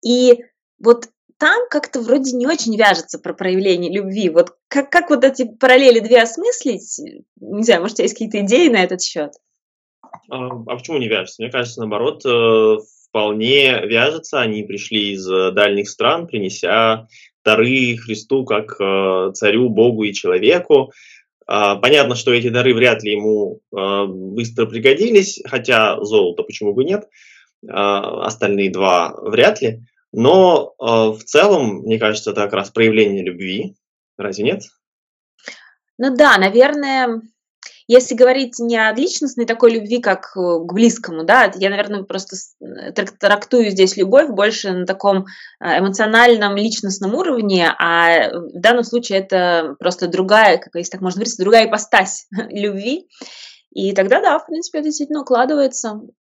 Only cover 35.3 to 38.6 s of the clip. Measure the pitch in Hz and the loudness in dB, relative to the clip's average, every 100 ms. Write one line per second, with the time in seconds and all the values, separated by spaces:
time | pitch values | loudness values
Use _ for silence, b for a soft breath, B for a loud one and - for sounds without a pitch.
35.3 | _ B B B B _ _ 254 247 294 | _ B B B B _ _ -4 2 4
36.3 | 214 190 214 269 294 285 269 247 226 226 | 4 4 4 4 2 -4 -2 -2 -4 -10
37.3 | _ _ _ B B B 240 254 233 254 | _ _ _ B B B 4 4 2 4
38.3 | 262 254 247 | 4 -2 -6